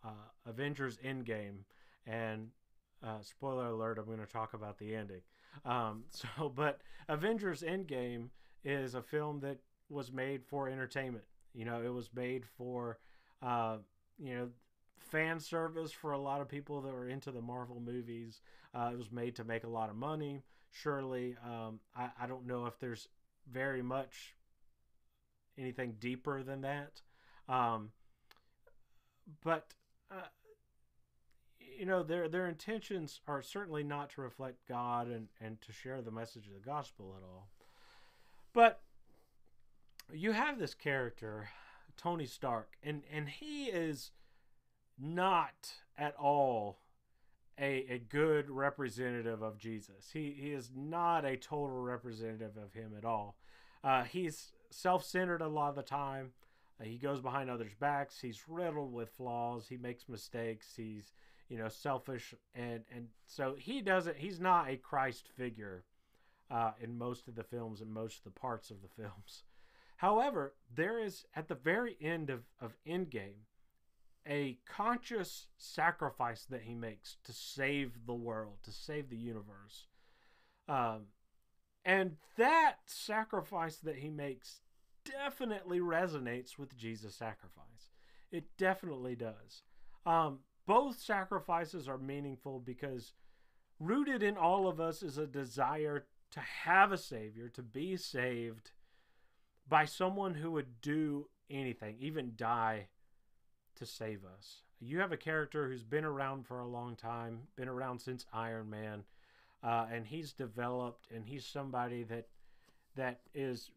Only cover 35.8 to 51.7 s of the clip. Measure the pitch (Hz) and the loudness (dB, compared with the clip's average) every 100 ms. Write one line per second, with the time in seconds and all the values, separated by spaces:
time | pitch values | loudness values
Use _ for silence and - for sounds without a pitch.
35.8 | 131 131 113 110 117 117 101 98 113 147 | -6 -6 -4 -6 -8 -10 -16 -12 -4 -4
36.8 | 139 - 95 95 92 92 101 - - - | -4 -12 -14 -14 -16 -18 -20 -20 -20 -20
37.8 | - - - - - - - 240 226 - | -20 -20 -20 -20 -20 -20 2 12 12 10
38.8 | - - - - - - - - - - | -8 -20 -20 -20 -20 -20 -20 -20 -20 -20
39.8 | - - - 156 202 214 294 269 156 - | -20 -20 -12 0 2 4 4 2 -2 -2
40.8 | 151 135 123 - 110 107 104 - - - | 0 2 0 -4 -8 -6 -8 -12 -20 -20
41.8 | - - 170 170 131 - 135 113 110 - | -20 -4 0 0 -2 -2 0 0 -2 -8
42.8 | 147 147 - 151 147 - 302 294 269 180 | -6 -6 -4 -4 -4 -6 -8 -4 0 0
43.8 | 160 139 - - - - - - _ _ | 0 -2 -8 -16 -20 -20 -20 -20 _ _
44.8 | _ - 143 170 190 175 147 - - - | _ -8 -4 2 6 6 4 -4 -14 -14
45.8 | - - 147 - 143 143 135 117 104 95 | -16 -4 -2 2 6 8 6 6 0 -6
46.8 | - _ _ _ - _ - - 139 135 | -18 _ _ _ -20 _ -20 -2 2 2
47.8 | 131 123 113 143 156 151 139 135 139 139 | 0 -4 0 4 6 6 4 2 2 2
48.8 | 131 107 127 120 113 110 110 107 113 110 | -4 0 -2 0 -2 -2 -4 -4 -6 -8
49.8 | 101 98 - 156 147 143 143 139 120 131 | -10 -20 -10 -6 -6 -4 -4 -4 -6 -8
50.8 | 147 170 170 170 139 127 - 147 143 | -4 2 4 4 4 -2 -2 -2 0